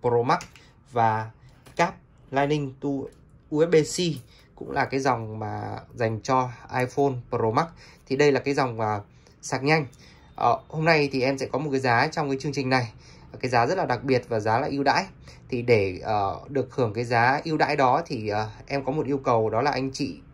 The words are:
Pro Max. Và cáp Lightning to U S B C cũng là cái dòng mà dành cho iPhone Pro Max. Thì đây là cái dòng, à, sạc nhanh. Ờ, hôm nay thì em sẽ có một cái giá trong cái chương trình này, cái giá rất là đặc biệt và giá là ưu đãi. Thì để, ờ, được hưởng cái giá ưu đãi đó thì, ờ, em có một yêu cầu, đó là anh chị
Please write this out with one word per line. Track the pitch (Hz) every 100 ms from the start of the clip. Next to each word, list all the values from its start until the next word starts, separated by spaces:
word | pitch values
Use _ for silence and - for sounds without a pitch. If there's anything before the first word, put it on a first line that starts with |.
Pro | 123 120
Max. | 120 175 - - - _ _
Và | 123 113 110 110 - - - - -
cáp | 170 - _ _ -
Lightning | 139 143 151 143 131
to | 143 135 139 - - - -
U | 147 170
S |
B | 160
C | 147 - 180 135 - - - -
cũng | -
là | 139 131
cái | 135
dòng | 135 120 110 110
mà | 107 104 104 107 -
dành | 113 117 110
cho | - 131 127 120 - 127
iPhone | 127 - 139 127 -
Pro | 120 113
Max. | 120 170 - - - -
Thì | 135
đây | 147
là | 131
cái | 135
dòng, | 143 131 113
à, | 107 104 101 - - -
sạc | - 131
nhanh. | 135 156 139 - - - - -
Ờ, | - - -
hôm | 156 160
nay | 160 143
thì | 135
em | 127 135
sẽ | 127
có | 127
một | 151
cái | 135
giá | 127 117 147
trong | 170 143
cái | 135
chương | 151
trình | 139 127
này, | 131 120 - - - - 113
cái | -
giá | 120 120
rất | 185
là | 165
đặc | 120
biệt | 131 127 -
và | 113
giá | 107 113
là | 151
ưu | 139
đãi. | 135 131 196 - - - -
Thì | 123
để, | 120 113 98 92
ờ, | - 107 98 82 -
được | 139 120 -
hưởng | 120
cái | 107
giá | 120 123 120 143
ưu | 165 156
đãi | 143 143
đó | 127 139 170
thì, | 131 107
ờ, | 104 107 - -
em | 143 135
có |
một | 156 131
yêu | 139
cầu, | 135 117 110
đó | 110
là | 143
anh | 131 135
chị | 131 127 78 -